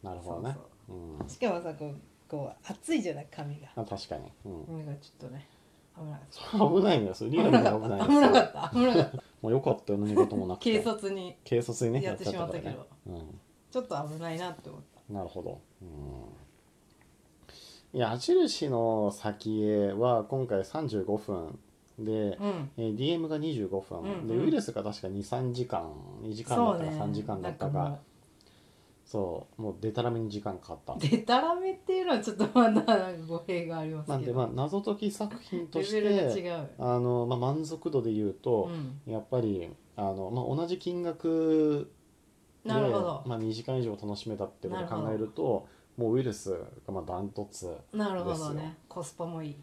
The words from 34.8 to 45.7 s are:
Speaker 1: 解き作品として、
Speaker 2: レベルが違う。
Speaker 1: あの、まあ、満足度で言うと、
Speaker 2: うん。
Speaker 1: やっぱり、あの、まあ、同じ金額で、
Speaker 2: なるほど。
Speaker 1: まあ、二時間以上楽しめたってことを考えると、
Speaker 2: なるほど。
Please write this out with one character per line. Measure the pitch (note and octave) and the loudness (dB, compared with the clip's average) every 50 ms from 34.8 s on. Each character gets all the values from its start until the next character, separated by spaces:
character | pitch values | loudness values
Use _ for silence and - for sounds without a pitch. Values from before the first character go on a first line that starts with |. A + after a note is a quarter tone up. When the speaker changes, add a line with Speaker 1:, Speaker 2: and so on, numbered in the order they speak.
Speaker 1:
解 | G3+ A3 G3+ | 0 0 -2
き | G#3 G#3+ G3+ | 0 -2 -4
作 | G3+ - G#3+ G#3 G#3+ A#3 | -2 -2 -4 -6 -6 -10
品 | - - - F3 E3+ D#3 | -10 -6 -6 -6 -6 -4
と | - E3 G3 | -2 -2 -2
し | G3+ | 0
て、 | G#3+ G#3+ | 0 2
Speaker 2:
レ | G#3 G#3 | 4 4
ベ | G3+ G3 | 4 4
ル | F3 C3 | 4 4
が | A2 G2+ F3 F3 E3+ | 2 0 -2 -4 -4
違 | E3 | -4
う。 | D3 C#3 - - | -6 -8 -8 -4
Speaker 1:
あ | B2+ B2 B2 B2 | 0 2 2 2
の、 | B2 B2 B2 B2 A#2+ | 2 2 2 2 2
ま | A#2+ B2+ | 2 0
あ、 | A#2+ | 0
満 | A#2+ C3 C#3+ D#3 D#3+ | 2 0 0 0 -2
足 | D3 D#3+ D#3 - E3+ | -4 -6 -4 -4 0
度 | D3+ C3+ | 0 2
で | A2+ A#2 A2 | 2 2 0
言 | G#2+ G#2+ G2+ | 2 2 0
う | |
と、 | F#2+ - - B2+ A#2+ G#2+ F#2+ F2 E2+ D#3+ D3 C3 C3 C#3+ - | -2 -2 0 2 2 4 2 0 -2 -6 -6 -8 -8 -10 -10
Speaker 2:
う | - | -6
ん。 | |
Speaker 1:
や | A2 A2 | -6 -6
っ | G#2+ - | -4 0
ぱ | - B2+ | 0 2
り、 | A#2 A2 G2+ F#2 E2+ E2 - - _ - _ - | 2 2 0 -2 -4 -6 -12 -16 _ -16 _ -2
あ | G#2 G2 F#2+ | -2 -2 -2
の、 | F#2+ F#2+ F#2+ | -2 -4 -4
ま | A2+ B2 B2+ | -2 -2 -2
あ、 | B2 C3 | 0 0
同 | D3 E3+ | -2 0
じ | E3 F3+ F3+ | -2 -4 -4
金 | - F3+ F3 F3 | -4 -4 -4 -2
額 | F3 E3+ D#3+ E3 - E3 E3 D#3+ D#3+ D#3+ D#3+ D#3 D#3 D3+ D3 D3 - - - _ _ _ _ _ _ _ _ _ _ _ _ _ _ | -2 -4 -4 -2 0 2 2 4 4 4 6 6 6 4 4 2 -2 -6 -12 _ _ _ _ _ _ _ _ _ _ _ _ _ _
で、 | A3 | 0
Speaker 2:
な | A3 C#3 | 2 2
る | C#3 C3 | 4 4
ほ | A2+ - | 2 2
ど。 | - - D3+ C3+ - | 2 0 -2 -4 -4
Speaker 1:
ま | B2+ A#2+ | -4 -4
あ、 | A2+ | -2
二 | A2 A2 A2 | -2 -2 -2
時 | A2 A#2+ | -4 -4
間 | - C3 C3 | -2 0 0
以 | B2 | 0
上 | A2+ G#2 G2+ | 0 -2 -4
楽 | G#2 G#2 G#2 | -4 -6 -6
し | G2+ - A2+ | -6 -4 -6
め | G#2+ G2+ | -4 -4
た | G2+ | -4
っ | F#2+ | -6
て | - _ - D#3+ | -6 _ -6 -6
こ | F#3 F#3 | -4 -4
と | F3+ | -4
を | - | -4
考 | A#2 G#2+ G#2+ G#2+ A2 | -4 -2 -2 -2 0
え | G#2+ | -2
る | A2 G#2+ | -2 -4
と、 | |
Speaker 2:
な | |
る | |
ほ | - | -4
ど。 | - - C#3 A2+ F#2+ - - | -2 0 2 2 0 0 -6